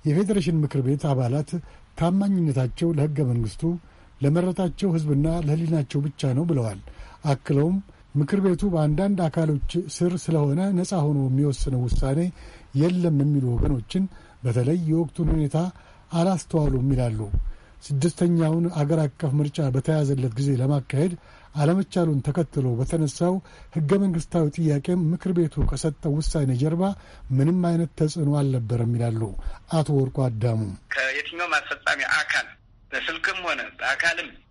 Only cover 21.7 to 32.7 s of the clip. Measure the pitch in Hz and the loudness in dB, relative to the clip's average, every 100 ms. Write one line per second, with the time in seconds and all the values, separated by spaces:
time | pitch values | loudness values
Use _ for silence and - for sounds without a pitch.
21.7 | 190 - 190 165 143 147 165 160 - 131 | 2 0 0 2 0 0 -2 -2 0 0
22.7 | 117 131 165 151 - 175 185 - - - | 0 -2 0 -2 0 0 0 -6 -18 -8
23.7 | 170 147 196 196 165 - 170 151 170 160 | -2 2 2 2 -2 -2 0 0 2 0
24.7 | 143 180 180 160 180 190 175 160 151 - | 0 0 0 0 0 0 0 0 0 0
25.7 | 139 160 139 156 147 - 160 131 123 156 | 0 -2 -2 -2 0 0 0 0 2 0
26.7 | 170 196 196 - - - 131 151 180 175 | 0 -2 -4 -12 -14 -2 2 2 2 2
27.7 | 165 165 - 151 165 143 147 139 127 110 | 2 0 0 -2 0 0 2 2 0 0
28.7 | 120 117 120 117 110 110 - - - - | 0 0 0 0 -2 -4 -6 -8 -8 -2
29.7 | 165 156 139 131 143 131 107 120 110 101 | -2 2 0 0 0 -2 0 0 0 -2
30.7 | 92 - - 131 139 151 170 175 147 - | -8 -8 -4 -4 -4 -6 -6 -2 -2 -2
31.7 | 143 - 147 131 151 147 143 - - - | -4 -2 -2 0 -2 0 -2 -4 -12 -20